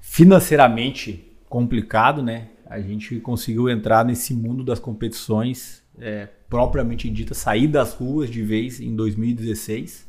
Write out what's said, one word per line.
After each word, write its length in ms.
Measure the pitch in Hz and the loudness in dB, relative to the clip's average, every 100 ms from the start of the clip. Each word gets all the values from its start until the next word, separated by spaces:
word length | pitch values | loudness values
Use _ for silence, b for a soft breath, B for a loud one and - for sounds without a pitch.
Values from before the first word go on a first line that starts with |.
financeiramente 1300 | - - 175 190 180 151 127 117 123 127 - 90 - - _ | -8 8 10 10 6 6 6 6 -4 -6 -12 -14 -16 -20 _
complicado, 720 | 120 120 117 107 110 120 151 | -4 -2 -2 0 2 2 2
né? 260 | 120 117 113 _ - | -4 -6 -12 _ -16
A 140 | 110 | -12
gente 380 | 98 107 - 120 | -8 -10 -8 -10
conseguiu 480 | - 120 - 113 123 | -6 -6 -4 0 0
entrar 360 | 117 107 113 | 0 2 4
nesse 280 | 120 120 - | 4 -2 -4
mundo 320 | 123 113 131 | -4 -4 -4
das 140 | 127 117 | -4 -6
competições, 1040 | - 107 117 - - 107 120 127 - - _ - | -6 -8 -8 -8 -2 -2 -2 -6 -12 -20 _ -16
é, 300 | 113 104 101 - - | -12 -12 -12 -20 -6
propriamente 640 | 120 127 143 120 117 120 | 0 0 0 -2 -4 -4
dita, 240 | 107 110 | -6 -6
sair 320 | - - 107 147 | -6 -2 2 2
das 260 | 147 117 | 2 -2
ruas 380 | - 127 147 135 | -4 -6 -4 -4
de 120 | 117 | -6
vez 380 | 107 107 123 123 | -2 -2 -4 -8
em 140 | 117 110 | -8 -4
dois 200 | 110 101 | -2 -2
mil 120 | 117 | -2
e 40 | |
dezesseis 720 | 120 113 107 - 110 - - | -2 -4 -8 -6 -8 -8 -16